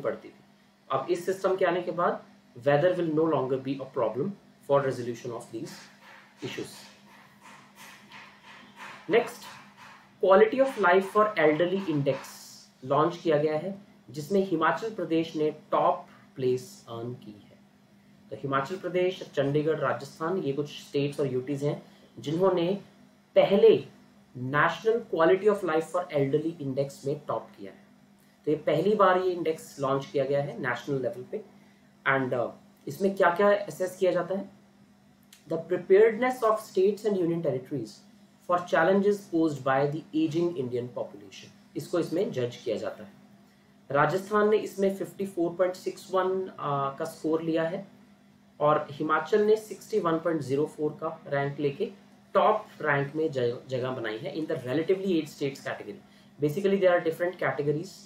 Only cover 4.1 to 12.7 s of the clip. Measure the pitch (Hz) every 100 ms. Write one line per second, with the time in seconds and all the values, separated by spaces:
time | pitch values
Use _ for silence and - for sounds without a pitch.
4.1 | 120 196 - - _ - 139 135 123 120
5.1 | 117 123 117 - 113 170 - - - -
6.1 | - - _ - - - - - - -
7.1 | - - _ - - - - - - -
8.1 | - - - - - - - - - -
9.1 | 220 - - - - - - - - -
10.1 | _ 190 190 220 254 269 226 180 190 190
11.1 | 208 214 170 156 156 175 196 180 147 139
12.1 | - - - - - -